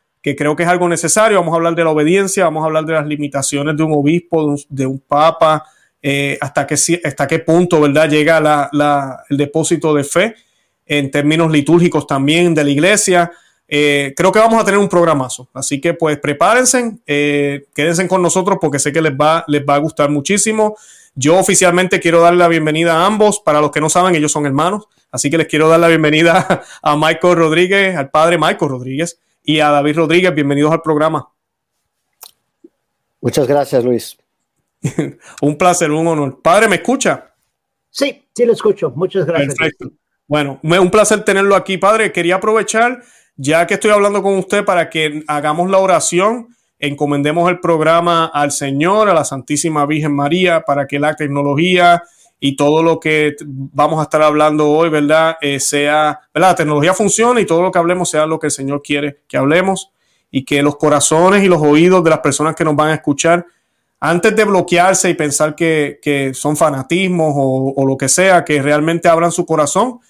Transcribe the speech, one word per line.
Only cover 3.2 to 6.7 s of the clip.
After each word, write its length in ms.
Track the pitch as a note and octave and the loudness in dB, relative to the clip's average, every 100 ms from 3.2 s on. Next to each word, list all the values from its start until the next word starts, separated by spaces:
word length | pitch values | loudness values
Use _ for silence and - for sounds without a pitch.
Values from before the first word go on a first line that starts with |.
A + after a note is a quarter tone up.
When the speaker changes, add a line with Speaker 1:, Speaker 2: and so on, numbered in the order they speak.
| C#3+ C#3 C3 C#3+ D3 D3+ | -6 -6 -6 -4 -4 -2
Speaker 1:
de 60 | |
un 100 | D#3+ | -2
obispo, 480 | D3+ C#3+ E3+ - D#3+ | 0 0 -2 -2 -2
de 80 | D3+ | -2
un, 120 | C#3+ - | -4 -8
de 160 | C3+ C3 | -6 -6
un 120 | C3+ | -6
papa, 640 | - C#3+ D#3+ E3 D#3 D3+ - _ _ _ | -4 0 2 2 0 0 -4 _ _ _
eh, 380 | C#3+ C#3 C#3+ C#3+ | -6 -4 -4 -6
hasta 260 | B2+ - | -6 -4
qué 120 | C#3 | -4